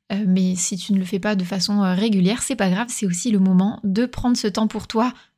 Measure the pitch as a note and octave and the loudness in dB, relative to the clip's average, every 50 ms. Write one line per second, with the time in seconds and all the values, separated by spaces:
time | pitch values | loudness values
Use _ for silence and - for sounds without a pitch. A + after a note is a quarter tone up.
0 | _ _ G3 G3 G#3+ F#3 F#3 F#3+ F#3 F#3 F#3 F3+ - - G#3 F3+ - - G3+ G3 | _ _ -6 -2 0 2 2 2 2 0 0 -2 -4 -4 -6 -6 -4 0 0 0
1 | F#3 F3 - G3 F#3+ G#3+ G#3+ G3 F3+ F3 G#3 F#3 F3 - G3+ G#3 G3+ F#3 F3+ F3+ | 0 -2 -4 -2 -2 0 0 0 -2 -2 -4 -4 -2 0 2 2 2 2 2 2
2 | G#3 A3+ G#3+ F#3+ F3+ F3+ A3 B3 - - C4+ - G3 F#3 F3+ F#3+ A#3+ A#3 - - | 2 2 2 4 4 2 2 0 -2 -4 -2 0 0 0 0 0 -2 -4 -6 -4
3 | A3 F#3+ F3 F3 - B3 G#3+ G3 F#3+ F#3+ F#3 F3+ F#3 G3+ - - - G3+ F#3 G#3 | -4 -2 -4 -2 -2 0 2 4 4 4 4 4 4 2 -2 -2 -4 -2 0 0
4 | B3 B3+ - - - B3 B3 A#3+ - G#3+ G3 - A3 G#3+ - G#3+ G#3+ - - A3 | 0 -2 -2 -4 0 0 0 0 0 -2 0 0 -2 -2 -2 -6 -10 -4 -2 0
5 | A#3 B3+ B3 - - _ _ | 0 0 -2 -6 -18 _ _